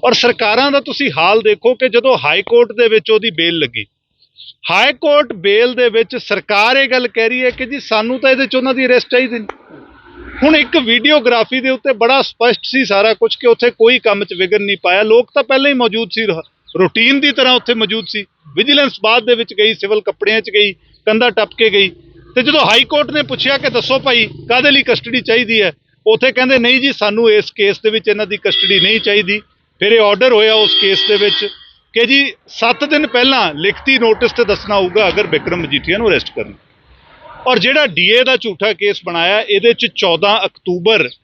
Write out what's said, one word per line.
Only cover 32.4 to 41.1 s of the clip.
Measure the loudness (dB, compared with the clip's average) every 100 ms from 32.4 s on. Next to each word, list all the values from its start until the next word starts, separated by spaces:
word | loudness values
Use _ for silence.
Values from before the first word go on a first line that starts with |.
| _
ਸੱਤ | -4 -2 -2
ਦਿਨ | -2 -2 0
ਪਹਿਲਾਂ | 0 2 0 -2
ਲਿਖਤੀ | -2 -4 -4 -2 0
ਨੋਟਿਸ | 2 2 0
ਤੇ | -2
ਦੱਸਣਾ | -2 -2 -2 -2
ਹੋਊਗਾ | 0 0 0
ਅਗਰ | 0 -2
ਬਿਕਰਮ | -4 -4 -6
ਮਜੀਠੀਆ | -4 -6 -4 -2
ਨੂੰ | 0
ਅਰੈਸਟ | 0 -2 -10
ਕਰਨਾ। | -12 -14 _ _ _ -20 _ -20 -20 -6 0
ਔਰ | 0
ਜਿਹੜਾ | 2 0 0
ਡੀ | 0 2
ਏ | 2
ਦਾ | 2 -2
ਝੂਠਾ | -4 -4 -4
ਕੇਸ | -2 -4 -4 -6
ਬਣਾਇਆ, | -2 0 0
ਇਹਦੇ | 0 2 2
'ਚ | 0 -4 -2
ਚੌਦਾਂ | -2 0 0 0 -2
ਅਕਤੂਬਰ | _ -6 -2 0 0 -2